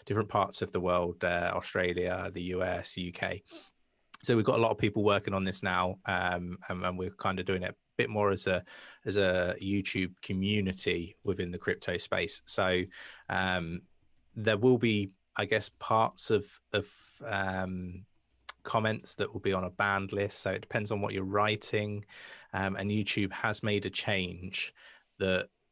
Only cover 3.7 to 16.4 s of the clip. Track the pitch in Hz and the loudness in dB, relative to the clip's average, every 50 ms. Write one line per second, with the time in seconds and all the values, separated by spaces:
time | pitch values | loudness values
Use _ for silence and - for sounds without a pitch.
3.7 | _ _ _ _ _ _ _ _ - - - - 123 113 107 - 120 117 113 113 | _ _ _ _ _ _ _ _ -16 -4 0 4 4 4 6 4 4 6 4 4
4.7 | 110 - 113 107 98 110 104 104 101 98 - - 98 95 95 95 - - - 95 | 4 2 2 2 2 4 4 4 4 4 2 0 0 0 0 -2 -2 -2 -2 0
5.7 | 90 90 92 92 92 - - - 95 90 90 90 90 87 90 90 90 92 - - | 2 2 2 0 -2 -4 -2 -2 0 0 2 0 0 -2 -4 -6 -8 -8 -8 -6
6.7 | 95 92 92 92 90 90 92 90 - - - 101 92 92 92 98 95 90 90 92 | -4 -2 -2 -2 -2 -2 -4 -6 -6 -4 -2 -2 0 0 0 0 0 0 -2 -4
7.7 | - - _ _ _ - 120 113 110 107 104 101 98 92 - - 92 87 - - | -8 -10 _ _ _ -2 0 0 2 2 2 4 2 2 2 2 0 0 0 -4
8.7 | - - - - - - - - 95 101 98 92 90 92 90 90 90 - 95 98 | -12 -20 -18 -20 -20 -10 -6 0 2 4 4 4 4 4 2 0 -2 -2 -2 -2
9.7 | 101 101 98 - - 95 95 90 92 - - - 98 92 95 101 104 107 98 95 | 0 0 0 -2 -2 -2 -2 -2 -4 -8 -8 -4 -2 0 0 2 2 2 0 0
10.7 | 92 - - 104 87 85 85 82 - _ - 101 92 92 92 87 87 85 - - | -2 -2 0 0 0 0 -2 -6 -10 _ -4 -4 -2 -2 -4 -6 -6 -4 -2 -4
11.7 | - - - - 90 85 - - - 92 90 82 - - - - - - 98 92 | -4 -2 -2 -4 -4 -4 -2 -2 -2 0 0 -2 -4 -6 -6 -4 -2 0 2 4
12.7 | 92 92 90 92 - - - - - - - - 92 92 92 92 92 90 85 82 | 2 2 0 -2 -6 -14 -18 -18 -18 -14 -8 -4 -2 0 0 0 0 0 -2 -4
13.7 | 85 90 - _ _ _ _ _ _ _ _ _ - 117 107 113 110 101 113 127 | -6 -8 -10 _ _ _ _ _ _ _ _ _ -10 -2 2 2 4 6 6 6
14.7 | 127 117 127 117 110 104 98 98 - _ _ _ - - 104 98 110 110 - - | 6 6 6 4 4 4 2 -2 -6 _ _ _ -4 -2 0 2 2 2 2 -2
15.7 | - - - - 117 110 113 120 - - - - 113 101 | -6 -8 -2 2 4 4 4 4 0 -2 0 2 2 2